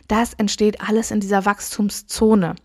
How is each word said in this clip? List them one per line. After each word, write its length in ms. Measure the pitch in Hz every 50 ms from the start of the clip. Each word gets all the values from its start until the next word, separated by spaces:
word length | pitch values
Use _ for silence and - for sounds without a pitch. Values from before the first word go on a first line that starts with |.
| _ -
das 260 | 214 220 240 - -
entsteht 480 | - 214 202 - - 214 214 208 -
alles 300 | 190 208 214 226 226 -
in 80 | 220 214
dieser 260 | 202 190 202 196 190
Wachstumszone. 1080 | 202 202 - - - - - 208 202 - - - - - - 226 214 220 208 175 160 175 - _